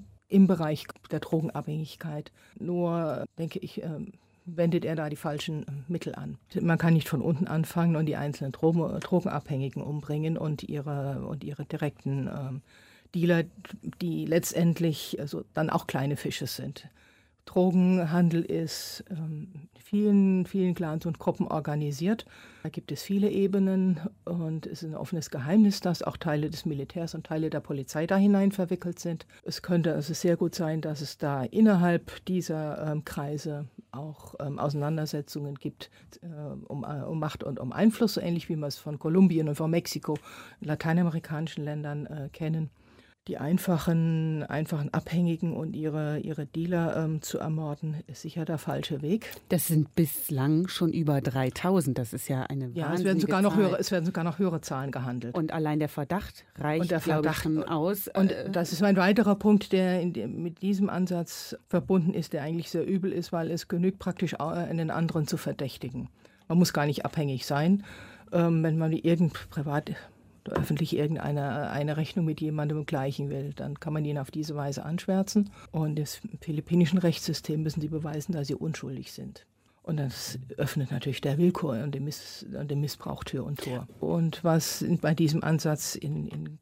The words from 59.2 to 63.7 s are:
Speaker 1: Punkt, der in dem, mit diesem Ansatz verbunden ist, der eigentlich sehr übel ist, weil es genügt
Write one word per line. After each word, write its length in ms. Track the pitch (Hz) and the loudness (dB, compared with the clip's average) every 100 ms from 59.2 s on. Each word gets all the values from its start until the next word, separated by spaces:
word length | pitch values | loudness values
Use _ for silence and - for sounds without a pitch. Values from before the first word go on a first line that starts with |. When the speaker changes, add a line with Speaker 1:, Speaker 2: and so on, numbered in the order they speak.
| 208 202 | 4 4
Speaker 1:
Punkt, 380 | 214 208 - | 6 6 6
der 280 | 190 185 180 | 2 4 2
in 120 | 175 | 0
dem, 280 | 139 110 - | -2 -4 -4
mit 220 | 170 165 | -6 -4
diesem 260 | 190 196 196 | 0 2 2
Ansatz 680 | 175 185 175 165 - - - - | 0 0 0 -4 -8 -12 -14 -2
verbunden 480 | 180 - 190 165 - | 0 4 4 4 0
ist, 180 | 160 | -2
der 80 | 160 | -4
eigentlich 300 | 143 165 160 | -4 -4 -2
sehr 160 | 170 147 | -2 0
übel 240 | 190 190 | 0 0
ist, 200 | - 170 | -2 -2
weil 200 | 170 160 | -4 -2
es 160 | 165 | -4
genügt 320 | - | -2